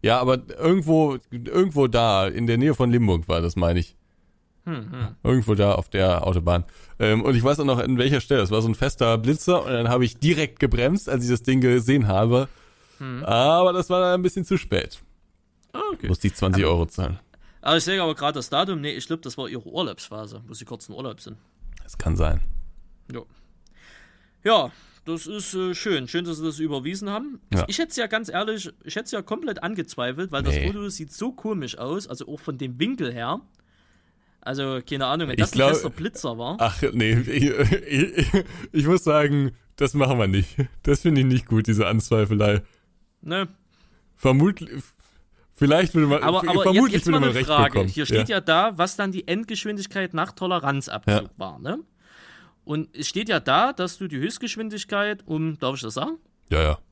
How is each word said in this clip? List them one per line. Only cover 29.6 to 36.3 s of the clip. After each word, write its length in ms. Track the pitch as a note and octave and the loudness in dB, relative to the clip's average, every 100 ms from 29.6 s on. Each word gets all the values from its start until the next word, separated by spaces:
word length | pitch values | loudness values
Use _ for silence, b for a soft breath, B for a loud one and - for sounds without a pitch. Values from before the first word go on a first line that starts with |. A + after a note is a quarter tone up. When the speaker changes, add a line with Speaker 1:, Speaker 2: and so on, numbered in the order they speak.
Speaker 2:
angezweifelt, 680 | E3+ G#3 D#3 - B2 C3 F#3 | -8 -8 -10 -6 -6 -6 -6
weil 120 | C#3 | -4
das 100 | - D2 | -2 0
Speaker 1:
Nee. 120 | C#2 | -2
Speaker 2:
Foto 200 | G#3 G3+ | -4 -10
sieht 220 | F#3+ D#3 | -10 -14
so 200 | - A#3+ | -8 -8
komisch 440 | C4 A3 G3+ C3 - | -8 -6 -6 -6 -8
aus, 300 | B2 F3+ F#3+ | -8 -8 -8
also 200 | B2+ - | -14 -12
auch 120 | D3 | -12
von 180 | - C3+ | -10 -8
dem 220 | C3 B2 | -8 -4
Winkel 320 | G3 B3+ C#3 | -4 -2 -6
her. 300 | A#2+ A#2 F#3+ - _ _ _ _ _ _ _ _ _ | -6 -6 -8 -10 _ _ _ _ _ _ _ _ _
Also, 380 | - C3+ C3+ C3 - | -10 -6 -6 -6 -8
keine 180 | C#3 C3 | -6 -2
Ahnung, 220 | D#3 D#3 | -2 -2
wenn 60 | - | 0
Speaker 1:
Ich 40 | |
Speaker 2:
das 140 | - | 0
ein 20 | - | 4
Speaker 1:
glaub, 140 | C3+ | 4
Speaker 2:
fester 200 | D#3 D3+ | 4 -2
Blitzer 480 | - E3 - C#3+ | -6 -8 -6 -8